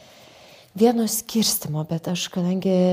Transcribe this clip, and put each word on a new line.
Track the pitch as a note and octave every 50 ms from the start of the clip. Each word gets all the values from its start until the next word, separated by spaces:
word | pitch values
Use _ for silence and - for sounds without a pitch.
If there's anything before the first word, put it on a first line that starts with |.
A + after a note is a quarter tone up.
| - - - - - - - - - - - - - _ -
vieno | F#3+ A3 A#3+ A#3 A#3 A3+
skirstymo, | G#3+ - - - - - A3+ G#3 - - - - - D3+ D3+ D#3
bet | - E3 E3 -
aš | - F3+ F3 - -
kadangi | - F#3 F3 F3+ F#3 F#3+ F3+ F#3+ F#3 F3+ F3+ F3+